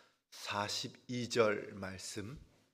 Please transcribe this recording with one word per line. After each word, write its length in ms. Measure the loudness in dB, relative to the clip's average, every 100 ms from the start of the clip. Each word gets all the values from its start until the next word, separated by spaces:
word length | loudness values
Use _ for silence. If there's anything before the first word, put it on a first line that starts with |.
| -20 _ _
사십이 1000 | -12 -4 -2 -2 -2 -6 -10 -6 -4 0
절 420 | 6 8 6 -2
말씀. 680 | -8 -8 -8 -8 -6 -8 -10 -16 -20 _